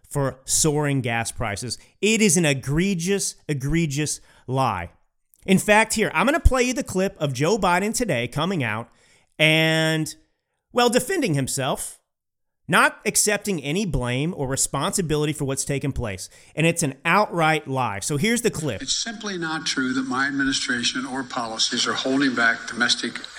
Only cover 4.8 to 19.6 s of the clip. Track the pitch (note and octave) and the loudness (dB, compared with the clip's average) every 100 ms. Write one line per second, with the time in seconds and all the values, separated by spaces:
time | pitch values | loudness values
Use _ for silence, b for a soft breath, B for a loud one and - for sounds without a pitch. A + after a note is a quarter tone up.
4.8 | E2+ - _ _ _ _ - F#3+ - G#3 | -6 -14 _ _ _ _ 2 2 6 4
5.8 | A3 A3 F#3 D#3+ A3 D#4+ - B3+ B3 B3+ | 4 0 0 2 2 6 6 6 4 0
6.8 | - F#3 F#3+ - D3 B2 D#3 A3 F#3 F3 | -2 -2 -2 -2 -4 0 0 2 2 2
7.8 | G3+ G#3+ A#3 B2+ A#2+ - E3+ F#3+ A#2 G#2+ | 0 -2 0 0 -2 -2 -2 0 -2 -4
8.8 | A#2+ b b b b - D#3 D#3 D#3+ D#3+ | -6 b b b b 2 4 6 4 2
9.8 | D#3+ D#3+ D3+ - _ _ _ _ _ A#3+ | 2 0 -2 -6 _ _ _ _ _ 2
10.8 | A#3+ A#3+ B3 F#4+ B3 C#3 B2+ - C3 G3 | 4 4 2 0 0 0 0 -2 -4 -4
11.8 | - - _ _ _ _ _ _ - F#3+ | -8 -14 _ _ _ _ _ _ 0 4
12.8 | C#4+ - G#3+ G#3 G#3 G3+ G#3 F3 C3+ E3+ | 4 2 -2 0 2 0 -2 -4 -2 -2
13.8 | G#3 C3 B2 B2 D#3 - C3 C3+ - C3+ | 0 -2 -2 -2 -2 -2 -4 -2 -2 -2
14.8 | E3+ G#3 D#3+ D3+ D3+ C#3+ C#3 C3+ - C#3 | -2 -2 -2 0 0 -2 -4 -4 -4 -4
15.8 | C#3 - A2+ F#2+ - B B - E3 E3 | -2 -4 -6 -8 -12 B B 0 0 2
16.8 | D3 B2+ E3 F#3 G#3+ F3 D#3 D#3 C#3+ C3 | -2 -2 2 2 2 2 2 2 -2 -2
17.8 | A#2 G2+ - D3 G#3 A#3 A3 - D3+ G2 | -2 -4 -4 0 0 2 0 -2 -4 -4
18.8 | C3+ - A#3 G#3+ G#3 F#3 E3 D#3+ | -4 -6 -6 -8 -8 -6 -6 -6